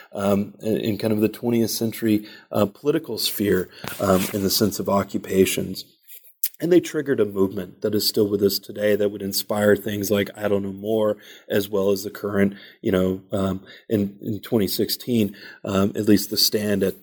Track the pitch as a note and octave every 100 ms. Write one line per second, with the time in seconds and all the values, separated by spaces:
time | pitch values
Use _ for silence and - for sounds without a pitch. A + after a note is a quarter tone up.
0 | - - G2+ G2+ G#2 - A2 G#2+ - G2
1 | A2+ G#2+ G#2+ - A#2+ A#2 A2 - A2+ G#2+
2 | A2+ G#2+ - - - - G2+ - C#3+ D#3
3 | D3+ G#2+ - - G2+ F#2 F2 - - -
4 | G2+ F#2 G2 G#2 G2 - G#2 - G2 G2
5 | G2 G2+ - F#2+ F#2+ - F#2+ F#2+ - _
6 | - - - _ - - E3 F3 - D#3+
7 | C#3 A#2 G#2 G2 F#2+ G2+ F#2 - A2 G#2
8 | - - G#2 G2+ G2 G2 - G#2 G#2 G#2
9 | G#2 G#2 G2 G2 - G#2+ G#2 G2+ G#2+ G#2
10 | G2 G2+ G2+ - G#2 G2+ G2 G2 G2+ A2
11 | G#2+ G#2 - - - A2 G2+ G#2 F#2+ G2
12 | G2+ - G2+ G2+ G2+ G2+ - - A2+ F#2
13 | F#2 F#2+ - G2+ G2 F#2 - - - A2
14 | G2 - - G2+ - A#2+ F#2+ - G#2 -
15 | - A#2+ G2+ - - - - G2 G#2 -
16 | G#2+ G2+ - G#2 - A2 G#2 G2 F#2+ -